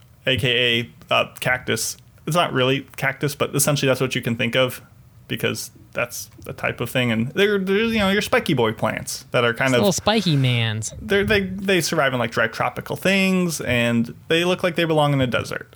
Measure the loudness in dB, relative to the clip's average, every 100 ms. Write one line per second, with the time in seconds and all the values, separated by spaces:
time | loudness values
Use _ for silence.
0 | -20 -8 -2 0 2 2 2 2 -2 -10
1 | 0 0 0 -2 -2 -2 0 -4 -4 -10
2 | -16 -12 -2 0 0 2 2 0 -4 -6
3 | -4 -2 -4 -2 -2 0 0 2 2 2
4 | 0 -2 -4 -2 0 2 0 -2 -14 -20
5 | -20 -20 -10 -4 -4 -4 -8 -16 -10 -6
6 | -6 -8 -16 -16 -16 -8 -6 -4 -4 -2
7 | 0 0 -2 0 0 0 0 0 0 0
8 | 0 0 2 0 2 2 0 0 -2 -4
9 | -6 -10 -4 0 2 2 2 2 2 2
10 | 0 0 2 2 2 2 0 -2 -6 -10
11 | -2 0 2 2 0 -4 0 0 2 2
12 | 2 2 0 0 0 0 -4 -4 -8 -4
13 | 0 2 2 2 0 -2 -2 2 2 2
14 | 0 -6 -2 0 2 0 0 0 0 2
15 | 2 2 0 0 -4 -8 -10